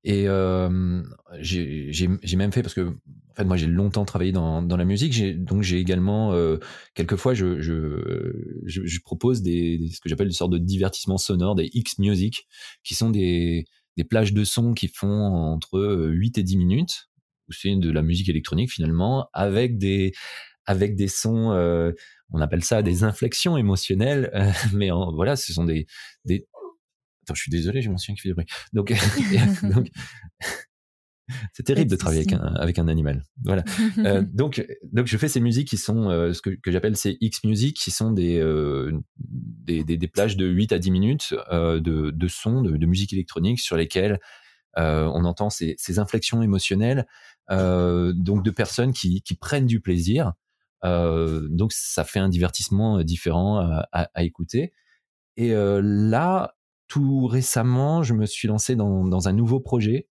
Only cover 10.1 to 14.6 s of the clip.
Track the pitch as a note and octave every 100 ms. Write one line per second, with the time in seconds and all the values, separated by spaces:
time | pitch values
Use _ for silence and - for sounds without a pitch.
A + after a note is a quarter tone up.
10.1 | D#2+ G2+ E2+ F2 F2 F2 G2 F#2+ - -
11.1 | F#2+ - F#2 F#2 G2 D#2+ A#2+ - - G2
12.1 | G2 G2+ - _ - - - - - A2+
13.1 | G#2+ F2+ F2 E2+ E2+ D#2+ _ _ - -
14.1 | A2 G#2+ G#2 G#2 -